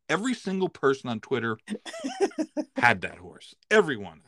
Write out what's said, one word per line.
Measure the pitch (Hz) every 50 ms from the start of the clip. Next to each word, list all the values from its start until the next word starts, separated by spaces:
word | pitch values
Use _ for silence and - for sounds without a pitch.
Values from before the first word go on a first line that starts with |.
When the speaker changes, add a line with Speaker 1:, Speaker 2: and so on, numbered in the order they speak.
| _ -
Speaker 1:
every | 151 175 214 262 240
single | - - 196 190 190 185 165
person | - - - 135 135 135 - 127
on | 113 107
Twitter | - - 131 120 113 113 110 - _
Speaker 2:
<laughs> | - 214 - - - - 659 622 277 762 762 403 - - - 311 - _ 285 - - _
Speaker 1:
had | 269 240 120 110 92 87
that | - - -
horse. | 90 87 - - - - - _ _ _
Everyone. | 214 220 185 156 131 104 98 87 80 78 _